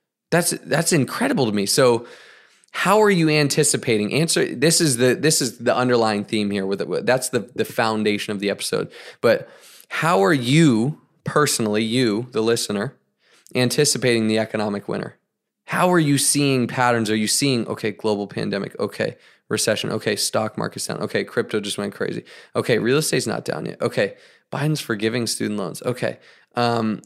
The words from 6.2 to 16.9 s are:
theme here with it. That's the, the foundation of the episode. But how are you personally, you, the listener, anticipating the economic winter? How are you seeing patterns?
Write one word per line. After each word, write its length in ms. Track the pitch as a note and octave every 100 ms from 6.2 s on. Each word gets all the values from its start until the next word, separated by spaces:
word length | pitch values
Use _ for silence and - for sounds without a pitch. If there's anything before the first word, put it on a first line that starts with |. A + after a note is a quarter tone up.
theme 280 | G2+ G#2+ G2+
here 160 | G2+ F#2+
with 140 | G2
it. 240 | E2 F2 A2
That's 240 | C3 -
the, 200 | A#2+ F#2+ -
the 100 | A2
foundation 640 | - A2+ A2 G#2+ G#2 -
of 80 | G2+
the 120 | G2+
episode. 400 | F#2 - G#2 - - - -
But 280 | A#2+ G#2 - - - - -
how 360 | - D#3+ F#3+
are 100 | F#3+
you 680 | D3 A#2+ D3+ D#3 A2 C3 - _ _
personally, 600 | - D3 C#3+ - G#2+ G#2
you, 440 | A2+ B2 A#2+ G#2 B2
the 100 | A2
listener, 520 | A2 A#2 - G2+ C3 - _ _ _ _ - B2
anticipating 720 | B2+ - D3 A#2 B2 A#2 A2
the 100 | A2
economic 500 | A2 G#2+ G#2+ G2+ G#2
winter? 280 | G#2 - - _ _ _ _ -
How 260 | - F3+
are 80 | F3+
you 200 | D3 C#3
seeing 480 | - C#3+ C#3+ C3 A#2
patterns? 420 | - B2